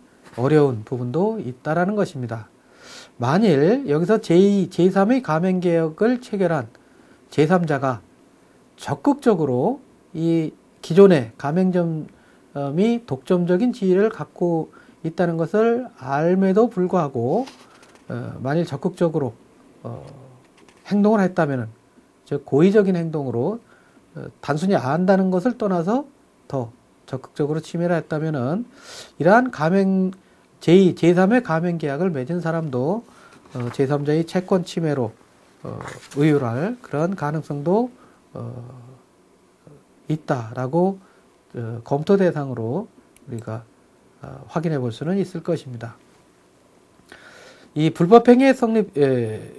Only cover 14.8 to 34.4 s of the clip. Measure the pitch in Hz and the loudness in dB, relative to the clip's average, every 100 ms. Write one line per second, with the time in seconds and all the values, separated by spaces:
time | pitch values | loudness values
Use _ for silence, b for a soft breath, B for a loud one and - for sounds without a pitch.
14.8 | B B 160 160 175 165 160 208 226 233 | B B -8 -2 -2 0 -2 0 2 0
15.8 | 254 - 127 139 165 190 190 190 240 - | -6 -12 -6 -2 2 2 2 4 2 2
16.8 | 180 185 147 131 120 185 262 - B B | 0 0 -2 -2 -2 -2 -4 -10 B B
17.8 | B B - 120 123 - 127 156 170 131 | B B -12 -10 -10 -10 -4 -2 -2 -4
18.8 | 190 180 170 160 131 - _ _ _ _ | -6 -2 -2 0 -4 -8 _ _ _ _
19.8 | 117 117 - - - - _ _ _ - | -16 -14 -16 -20 -20 -20 _ _ _ -20
20.8 | - 202 208 220 185 185 156 131 113 - | -4 2 4 4 2 0 -2 -2 -6 -12
21.8 | _ _ _ _ - 143 - 135 185 214 | _ _ _ _ -8 -8 -2 2 4 4
22.8 | 196 180 165 156 135 117 139 233 _ b | 2 0 -2 -6 -4 -2 -4 -4 _ b
23.8 | b b _ 156 131 - - 147 185 180 | b b _ -16 -16 -14 -6 -2 0 0
24.8 | 123 156 185 196 190 185 247 247 208 180 | 0 -2 2 2 2 0 -2 -2 -2 -2
25.8 | 165 240 294 _ _ _ - 139 113 - | 0 -2 -4 _ _ _ -8 -6 -6 -12
26.8 | _ _ - 131 - - 143 160 156 170 | _ _ -14 -14 -12 -6 -4 -4 -6 -4
27.8 | 175 170 160 156 160 151 123 185 240 B | -2 -2 -2 -4 -4 -2 -2 -4 -6 B
28.8 | B B B B 151 220 254 - 156 190 | B B B B 4 4 4 -2 0 2
29.8 | 190 190 185 185 b b b _ - 180 | 2 2 0 -4 b b b _ 6 6
30.8 | 185 135 165 175 190 247 247 160 175 170 | 6 4 2 4 4 2 0 -2 -2 -4
31.8 | 156 139 185 147 127 175 165 165 160 127 | -4 -2 -2 -2 -4 -4 -4 -4 -4 -2
32.8 | 131 214 233 B B B - 131 120 - | -2 -4 -6 B B B -16 -8 -6 -2
33.8 | 135 147 147 156 165 185 | 0 0 0 -2 -2 -4